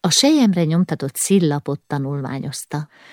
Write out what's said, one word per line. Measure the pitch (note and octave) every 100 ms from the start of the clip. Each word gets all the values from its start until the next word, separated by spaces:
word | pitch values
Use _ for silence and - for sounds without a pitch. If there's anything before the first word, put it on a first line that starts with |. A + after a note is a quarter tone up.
A | F#3
selyemre | - C#4 D#4 A#3 F3+
nyomtatott | E3 E3 F3+ D#3 C3+ -
színlapot | - G3 E3+ C#3+ - C#3+ _
tanulmányozta. | D3 C3+ C#3+ C3 C3+ C#3+ C#3 - D3 D3+ _ -